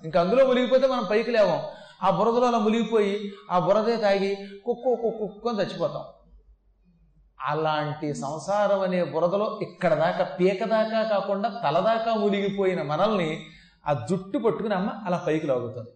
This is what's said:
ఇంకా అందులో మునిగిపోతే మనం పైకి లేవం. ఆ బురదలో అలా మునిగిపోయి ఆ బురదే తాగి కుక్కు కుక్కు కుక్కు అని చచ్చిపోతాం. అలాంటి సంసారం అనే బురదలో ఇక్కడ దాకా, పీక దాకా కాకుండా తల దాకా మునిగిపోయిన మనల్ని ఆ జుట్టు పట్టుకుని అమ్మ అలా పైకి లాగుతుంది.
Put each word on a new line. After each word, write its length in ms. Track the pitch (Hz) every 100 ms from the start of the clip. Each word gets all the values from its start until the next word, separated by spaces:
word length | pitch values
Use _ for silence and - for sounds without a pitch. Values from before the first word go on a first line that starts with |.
ఇంకా 180 | 160 175
అందులో 260 | 175 247 262
మునిగిపోతే 400 | 247 247 254 262
మనం 160 | 254 196
పైకి 220 | 214 233
లేవం. 300 | 233 196 147 - - - -
ఆ 60 | 190
బురదలో 380 | 175 226 240 247
అలా 100 | 233
మునిగిపోయి 720 | 214 226 226 226 202 202 202 - -
ఆ 80 | 180
బురదే 380 | 175 208 214 233
తాగి 380 | 202 196 196 196 202 - -
కుక్కు 300 | 240 262 233
కుక్కు 320 | 226 214 208
కుక్కు 220 | - 226
అని 80 | 214
చచ్చిపోతాం. 460 | 175 - 156 151 - - _ - _ _ _ _ _ _ _ _ _ _
అలాంటి 720 | 131 151 156 151 147 139 151
సంసారం 680 | 143 135 156 185 202 202 202
అనే 240 | 185 180
బురదలో 560 | 160 151 175 202 220 -
ఇక్కడ 320 | 175 - 175
దాకా, 300 | 151 165 180
పీక 400 | 180 - 185 190
దాకా 400 | 226 220 220 220
కాకుండా 580 | 220 202 196 196 202 -
తల 160 | 147 160
దాకా 340 | 202 226 226
మునిగిపోయిన 680 | 220 208 202 196 196 190 175
మనల్ని 640 | 147 151 208 208 160 160 - - - _ 151
ఆ 200 | 139 113
జుట్టు 280 | 185 - 285
పట్టుకుని 380 | 220 160 214 190
అమ్మ 140 | 208 254 180
అలా 180 | 175 165
పైకి 200 | 156 156
లాగుతుంది. 420 | 127 117 117 107